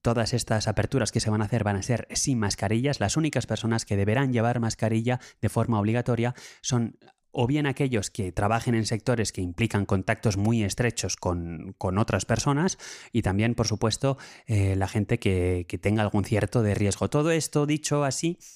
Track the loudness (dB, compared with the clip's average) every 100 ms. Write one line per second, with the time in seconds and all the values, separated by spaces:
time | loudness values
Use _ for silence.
0 | 2 0 0 -2 0 -2 0 -2 0 0
1 | 0 0 0 0 0 0 0 -2 -2 -4
2 | -2 -4 0 0 0 -2 0 0 0 0
3 | 0 2 0 -2 -2 -2 0 -2 0 0
4 | 2 2 2 2 2 2 -2 0 0 0
5 | 0 -2 -6 _ 0 0 2 2 2 0
6 | 0 0 -2 -4 -16 -12 -2 0 0 -6
7 | -20 _ _ -2 0 2 0 0 0 0
8 | -2 -6 -4 -2 0 2 2 0 0 -2
9 | 0 0 -2 -4 -6 -2 0 2 2 0
10 | 0 0 0 2 2 2 0 0 -2 -2
11 | -6 -4 -2 -4 -6 -10 -12 -6 -2 0
12 | 0 -2 0 0 2 2 0 -2 -14 -18
13 | -4 -2 0 0 0 0 -2 0 -2 0
14 | -2 -2 -8 -20 -2 2 4 2 0 0
15 | 0 0 2 2 2 0 -4 -2 0 2
16 | 2 0 2 0 2 2 2 2 0 0
17 | 0 0 0 0 0 -2 0 -2 0 0
18 | 0 -2 -4 -4 -14